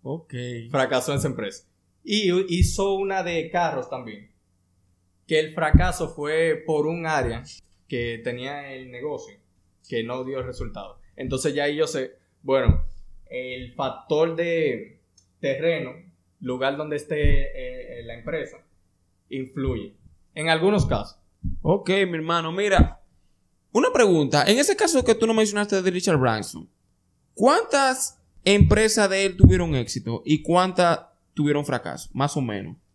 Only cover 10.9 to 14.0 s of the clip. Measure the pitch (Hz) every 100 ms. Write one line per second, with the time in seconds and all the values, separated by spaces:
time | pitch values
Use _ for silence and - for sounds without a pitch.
10.9 | - - - 131 135 151 143 147 147 151
11.9 | 156 127 - _ _ - 135 120 - -
12.9 | - - - - 127 131 127 123 - 135
13.9 | -